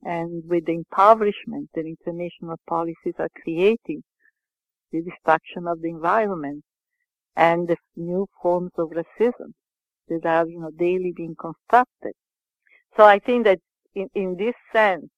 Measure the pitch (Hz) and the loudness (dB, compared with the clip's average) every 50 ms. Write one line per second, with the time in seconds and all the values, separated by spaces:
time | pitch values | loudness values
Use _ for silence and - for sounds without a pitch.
0 | - - 175 170 165 170 170 170 160 165 175 170 160 - 165 170 165 _ - - | -8 -6 -6 -6 -6 -6 -8 -10 -6 -2 -2 -2 -2 -2 -6 -6 -6 _ 0 4
1 | 196 208 226 226 214 208 202 - - - 220 147 143 - _ - 160 160 160 - | 8 8 8 6 6 -4 -4 -6 -10 -10 -10 -10 -10 -10 _ -8 -8 -8 -10 -10
2 | _ - 170 170 175 170 - - - 165 165 170 _ - 170 165 170 170 165 - | _ -10 -8 -8 -8 -10 -10 -12 -12 -12 -12 -12 _ -6 -4 -4 -4 -4 -8 -8
3 | _ 180 170 _ 165 165 _ - - - 165 160 180 202 226 233 _ - 165 165 | _ -10 -6 _ -6 -8 _ -10 -10 -6 -2 2 2 2 2 2 _ -10 -10 -10
4 | 160 _ _ _ _ _ _ _ _ _ _ _ _ _ _ _ _ _ - 160 | -10 _ _ _ _ _ _ _ _ _ _ _ _ _ _ _ _ _ -8 -8
5 | 165 180 - - _ - 160 160 _ - - 185 175 170 170 165 165 165 170 160 | -8 -8 -14 -8 _ 0 0 0 _ -8 -14 -10 -6 -6 -6 -6 -6 -8 -8 -4
6 | 156 170 185 220 220 208 196 170 147 143 147 147 151 _ _ _ _ _ _ _ | -2 0 0 2 0 0 -4 -6 -6 -8 -10 -12 -16 _ _ _ _ _ _ _
7 | _ _ _ _ _ _ _ - 165 170 170 170 175 170 170 - _ _ _ - | _ _ _ _ _ _ _ 2 2 4 4 2 0 -2 -2 -4 _ _ _ -10
8 | 170 170 175 185 196 190 _ _ - 175 175 180 175 180 _ - 170 156 160 165 | -8 -4 -4 -4 -4 -6 _ _ -2 0 0 0 -2 -4 _ -6 -6 -4 -4 -8
9 | 165 _ _ - 208 240 240 - - - - _ _ _ _ _ _ _ _ _ | -8 _ _ 0 0 0 0 -2 -12 -18 -18 _ _ _ _ _ _ _ _ _
10 | _ _ 170 165 165 165 165 165 170 165 170 175 165 160 156 160 170 175 180 185 | _ _ -8 -4 -2 0 2 2 2 0 -4 -10 -12 -12 -6 -2 0 0 0 0
11 | 185 180 170 - 170 165 165 - - 165 160 _ _ _ - 240 247 _ _ _ | -2 -4 -6 -8 -10 -12 -12 -10 -12 -12 -12 _ _ _ 4 4 4 _ _ _
12 | - - - _ _ _ _ _ _ _ _ _ _ _ _ _ _ _ _ - | -12 -12 -12 _ _ _ _ _ _ _ _ _ _ _ _ _ _ _ _ 8
13 | - - 202 202 _ - 247 247 233 214 190 185 _ _ _ _ _ _ _ 392 | 8 8 8 6 _ 0 0 2 4 4 2 2 _ _ _ _ _ _ _ -10
14 | 190 - _ - 196 185 180 170 196 233 240 - _ _ - 226 220 208 185 165 | -10 -6 _ -4 -4 -4 -4 -4 -4 -4 -4 -6 _ _ 2 2 4 4 2 0
15 | 143 156 _ | -6 -14 _